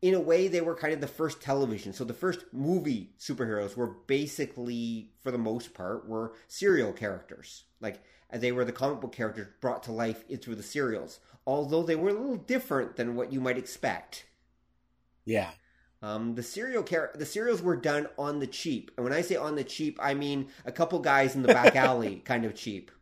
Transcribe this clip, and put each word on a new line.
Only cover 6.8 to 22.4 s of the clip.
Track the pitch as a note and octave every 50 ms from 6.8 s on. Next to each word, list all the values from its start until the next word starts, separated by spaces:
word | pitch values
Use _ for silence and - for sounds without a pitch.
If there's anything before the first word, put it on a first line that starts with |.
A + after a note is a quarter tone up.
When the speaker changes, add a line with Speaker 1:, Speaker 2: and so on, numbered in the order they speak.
| A#2+ G#2
Speaker 1:
characters. | F#2 - A2 G#2 F#2+ F2+ - - - - - - - - - _ _ _
Like, | - G#2+ G2+ - - _ - _ _ _
they | - A#2+ A#2 B2
were | B2 B2 B2
the | A#2 A#2+
comic | - C3 C#3 D3 B2
book | G2+ A#2+ -
characters | - A#2 G#2+ G2+ A2+ G2+ F#2+ - _
brought | - C3 A#2+ - -
to | -
life | A2+ A2 A2+ A2+ A2+ - - -
in, | - C3
through | - - A2+
the | G#2 G2+
serials, | - - D3 C#3 B2+ A2 G2+ - - - - _ _ - - _ -
although | C3 D3 D3 C#3 D3+ D#3+ E3+
they | E3 E3
were | D#3 E3 G3
a | G3+
little | G#3+ A#3+ C#4+ B3+
different | G3+ - - B3 C4 B3+ - D3+ C3+ A#2+ - -
than | - A#2+ A#2 A#2+
what | A#2+ B2+ -
you | C3+ C3+
might | B2+ B2+ B2+ B2
expect. | B2 - - - - C3 F#2+ F2 - - - - - - _ _ _ _ _ _ _ _ _ _ _ _ _ _ _ _ _ _ _
Speaker 2:
Yeah. | - A2 G#2+ F#2+ E2+ - - _ _ _ _ _ _ _ _
Speaker 1:
Um, | - G#2+ G#2+ A2 A2+ A#2 A#2
the | A#2 A#2+
serial | - - G3 A3+ C4 B3+ A#3 F#3
char-, | - F3+ E3 D#3 - -
the | C#3+ D3+
serials | C#3+ - G3+ A3 A#3+ A#3+ F#3
were | E3+ F3+ F3 C3+
done | - D#3+ D3 D3 D3+ D3+ - -
on | C#3+ C#3+ D3 D3
the | C#3 A#2+
cheap. | - - - E3+ C#3+ A2 - - - -
And | A#2+
when | B2 C3+
I | D#3
say | F3 F3 F#3+ D#3+
on | - D3+ D3+
the | D3 C3
cheap, | - - - D#3 D3+ - -
I | - C#3 C#3
mean | C#3+ C#3+ C#3+ C#3+ C#3 C3+ C#3 - - -
a | -
couple | B2+ - E3+ E3+ F#3 E3+
guys | C3+ D#3 C#3 C#3 C3+ C3 -
in | C#3 B2+
the | B2 -
back | B2+ B2 A#2+ -
Speaker 2:
<laughs> | C3+
Speaker 1:
alley | C3 C3 C3 A#2+ A2+ G#2 G2 F#2 -
kind | - C3 A#2